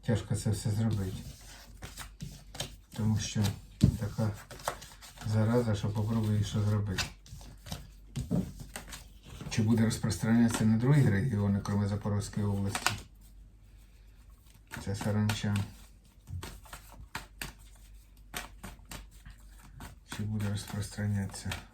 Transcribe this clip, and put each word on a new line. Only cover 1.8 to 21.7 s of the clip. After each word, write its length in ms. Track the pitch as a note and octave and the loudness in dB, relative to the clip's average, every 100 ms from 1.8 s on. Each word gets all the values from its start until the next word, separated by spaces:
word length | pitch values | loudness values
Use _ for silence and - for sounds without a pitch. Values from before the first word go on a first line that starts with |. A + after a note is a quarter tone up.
| - - - - - - - - - - - | -16 -14 -16 -12 -14 -14 -18 -10 -10 -10 -14
Тому 240 | - G#2+ G#2+ | -2 2 2
що 260 | - - G2+ - - - - - | 0 2 2 0 -12 4 4 4
така 320 | G#2 - G#2+ G#2 - - - - - - - - A2 | -4 -2 -2 -2 -12 -6 -6 -6 -16 -20 -20 -10 -2
зараза, 500 | A2 G#2+ A#2+ A2+ G#2 | 2 4 4 2 0
що 140 | G#2+ | 0
попробуй 540 | G#2 G#2 A2+ G#2+ G#2 | -2 0 0 2 2
що 180 | G2+ G#2+ | 2 2
зробити. 420 | G#2 G#2+ G2+ F#2 - - - - - - - - - - - - - - - - - - - - - - - - - | 2 2 0 -2 -4 -8 -18 -16 -16 -16 -12 -12 -12 -20 -12 -8 -2 -2 -2 -8 -14 -14 -14 -16 -16 -20 -18 -14 -4
Чи 140 | - | 0
буде 220 | A2 A#2 A2+ | 4 6 4
розпространятися 800 | - A2+ G#2 A2+ A#2 A#2 - A2 | 2 -2 0 4 6 6 6 4
на 120 | A2 | 6
другі 320 | B2+ D3 A2+ | 8 8 8
регіони, 500 | G2 - G2+ G2+ G2+ | 6 2 2 4 2
крім 280 | - G2+ G2+ | 2 2 2
Запорізької 580 | G#2+ G#2+ G#2 G#2 - G2+ | 0 0 0 0 0 0
області? 460 | G2 G2 G2+ - - - - - - - - - - - - - - - - - - - - - | 2 0 -2 -2 -4 -10 -20 -20 -20 -20 -20 -20 -20 -20 -20 -20 -20 -20 -20 -20 -20 -14 -10 -4
Це 100 | G2 | -2
саранча. 600 | A2 G#2 G#2 - G#2 G2+ G#2 - - - - - - - - - - - - - - - - - - - - - - - - - - - - - - - - - - - - - - - - - - - - - | 2 4 4 2 0 0 -2 -8 -20 -20 -20 -20 -12 -10 -10 -14 -16 -18 -18 -20 -14 -14 -14 -12 -14 -14 -20 -20 -20 -20 -20 -20 -12 -10 -10 -14 -16 -16 -16 -16 -16 -20 -20 -20 -20 -20 -20 -16 -16 -16 -12 -6
Чи 60 | |
буде 260 | G#2 G#2+ G2+ | -2 0 0
розпространятися 1040 | G2+ - G#2 G2+ - G#2 G2+ F#2+ - G2 - - | -2 -4 -6 -6 -2 0 0 -2 -6 -8 -8 -10